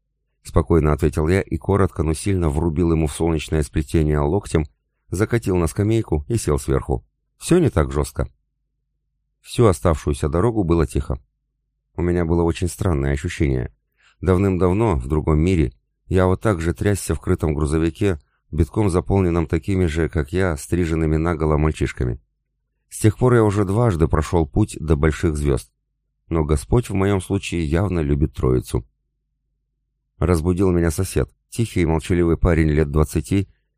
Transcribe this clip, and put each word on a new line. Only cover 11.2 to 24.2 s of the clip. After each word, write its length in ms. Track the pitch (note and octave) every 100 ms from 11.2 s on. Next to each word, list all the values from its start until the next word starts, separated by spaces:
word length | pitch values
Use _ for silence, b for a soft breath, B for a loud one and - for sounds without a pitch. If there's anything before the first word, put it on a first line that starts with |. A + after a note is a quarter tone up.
| - _ _ _ _ _ _ -
У 60 |
меня 240 | F2 F2 E2
было 180 | E2+
очень 240 | E2+ E2 F2+
странное 460 | - F#2+ D2+ C#2
ощущение. 600 | C#2+ F2+ - C#2+ C2 A#1+ - _ b b b
Давным-давно, 800 | D#2+ F#2 G2 F2+ F2+ F#2 A#2 D#2
в 100 | B1+
другом 320 | D2+ D2+ D2+
мире, 320 | E2 F#2 C2 - _ _ _
я 180 | F2+ F#2
вот 160 | F#2
так 180 | A2+ F#2
же 140 | D#2+
трясся 420 | E2+ G2+ G2 - D#2+
в 60 |
крытом 320 | - F2+ D#2+
грузовике, 640 | D2 D2+ D#2 D#2+ - G2+ E2 - _ _
битком 380 | D#2 E2+ - G#2
заполненном 580 | F2 D#2+ G2 F2+ E2+ D#2
такими 380 | E2+ - F#2+ F2+
же, 240 | D2+ D#2+
как 240 | E2+ C#2
я, 240 | F2 F#2+ D#2+
стриженными 580 | - F2 E2+ D#2+ D#2 D#2
наголо 400 | D#2+ E2 D#2 D2+
мальчишками. 640 | D#2 D2+ B1+ - B1 A#1+ _ _ _ _ _ _ _
С 100 | -
тех 180 | A2 -
пор 180 | B2 A#2+
я 80 | G#2+
уже 180 | G2+
дважды 460 | G2 G2 A#2+ F2 D#2
прошёл 360 | D2+